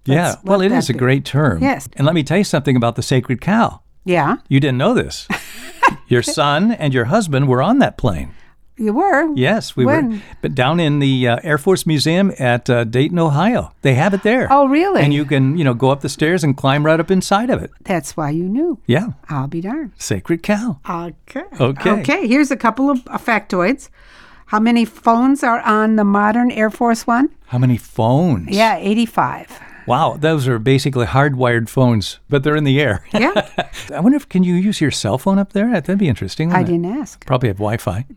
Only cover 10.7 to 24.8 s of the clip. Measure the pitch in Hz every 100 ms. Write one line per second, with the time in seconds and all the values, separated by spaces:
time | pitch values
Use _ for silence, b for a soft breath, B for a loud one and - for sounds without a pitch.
10.7 | 170 156 147 139 131 123 120 170 147 190
11.7 | 185 170 151 156 175 196 - 127 120 -
12.7 | 120 117 127 156 175 160 139 202 247 -
13.7 | _ 139 123 185 196 214 254 - 277 277
14.7 | 285 392 370 143 143 143 143 131 170 139
15.7 | 117 131 139 139 - 156 180 147 135 139
16.7 | 143 151 160 165 185 - 202 247 - -
17.7 | - - 170 - - 156 160 185 233 339
18.7 | 269 - 135 233 - - 147 139 165 185
19.7 | 294 262 - - 95 - 165 - 208 240
20.7 | 143 - 175 170 - - 262 392 - 127
21.7 | 135 - 208 135 339 247 262 285 277 226
22.7 | 226 277 254 - 220 - 214 208 185 180
23.7 | 269 - b b b b b b 214 226
24.7 | 233